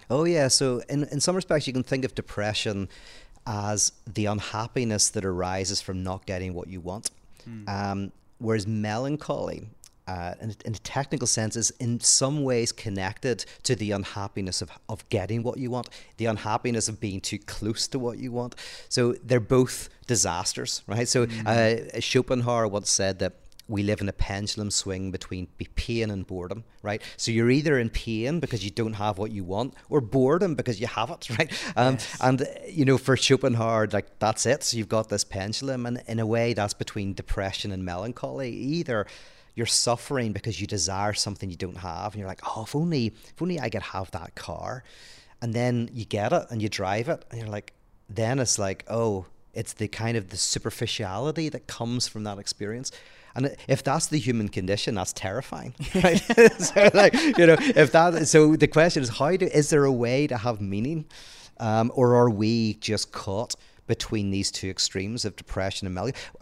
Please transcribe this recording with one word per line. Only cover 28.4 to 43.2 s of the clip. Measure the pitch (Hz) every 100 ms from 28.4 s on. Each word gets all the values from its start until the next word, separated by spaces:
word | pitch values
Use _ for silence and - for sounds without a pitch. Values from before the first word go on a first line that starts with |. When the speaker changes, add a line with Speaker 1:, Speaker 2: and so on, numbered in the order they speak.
Speaker 1:
because | 135 110
you | 101
don't | - 110
have | 104 104 98
what | 107
you | 107
want | 87 95 131 - -
or | 151
boredom | 110 135 127 170 196 135
because | 127 98
you | 113
have | - 117
it, | 170 -
<laughs> | 113
right? | 156 - - 139
Um, | 127
Speaker 2:
Yes. | 131 - -
Speaker 1:
and, | 127 131
uh, | 131 - -
you | 165
know, | 131 127
for | - 127
Schopenhauer, | - 131 139 117 113 113 107
like, | 101 - -
that's | 107 107 113
it. | 143
So | - 117
you've | 104
got | 110 107
this | 104
pendulum, | - 98 98 110 135 131 120
and | 123 -
in | 113
a | 110
way, | 117 117
that's | 110 104
between | - - - 98
depression | 92 - - 98 - 104
and | 92
melancholy. | 92 87 113 123 135 131 131
Either | 107 123 170 165 113 98 - - - _
you're | - 113
suffering | - - 120 - 139 113
because | 101 - 92
you | 101
desire | 104 95 95 104
something | 104 - 101 98
you | 85
don't | 92 87
have, | 90 85 101
and | 107
you're | 95
like, | 87 - -
"Oh, |
if | 110
only, | 147 175 151 110
if | -